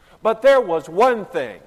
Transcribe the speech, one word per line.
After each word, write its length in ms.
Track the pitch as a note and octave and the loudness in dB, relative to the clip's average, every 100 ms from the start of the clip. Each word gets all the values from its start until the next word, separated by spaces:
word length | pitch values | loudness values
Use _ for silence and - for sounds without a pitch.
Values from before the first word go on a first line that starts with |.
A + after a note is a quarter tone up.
| _ _ | _ _
But 180 | G#3+ A3 | -4 0
there 200 | C4 C4+ | 4 4
was 260 | G#3 E3 D#3+ | 2 -4 -4
one 380 | E3 C4 A#3 F3+ | 0 0 0 -6
thing. 340 | E3 B2 F#2 | -8 -8 -12